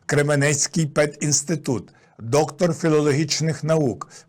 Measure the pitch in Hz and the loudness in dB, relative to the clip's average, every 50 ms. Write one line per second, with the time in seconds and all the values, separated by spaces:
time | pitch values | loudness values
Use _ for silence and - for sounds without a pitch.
0 | _ - 143 143 143 147 147 139 139 151 147 143 - - - 170 160 139 - 156 | _ -2 0 2 2 2 2 2 2 2 0 0 -2 -2 -2 -2 -2 -2 0 0
1 | 151 147 - - - 147 143 - - - 165 139 - 147 123 101 - - - _ | 0 0 0 -4 -4 -2 -2 -2 -2 -2 -4 -4 -2 -4 -4 -4 -6 -10 -20 _
2 | _ _ _ - 110 117 131 147 156 147 - - 185 170 156 - 175 160 151 151 | _ _ _ -14 -6 0 0 0 0 0 -2 -2 0 0 0 0 0 2 2 4
3 | 147 151 131 147 160 - - - 156 160 151 - 147 156 160 160 147 120 95 - | 4 2 2 2 0 -2 -2 -2 -2 -2 -4 -2 -2 0 2 2 2 0 -2 -4
4 | - - - - - | -10 -16 -18 -20 -14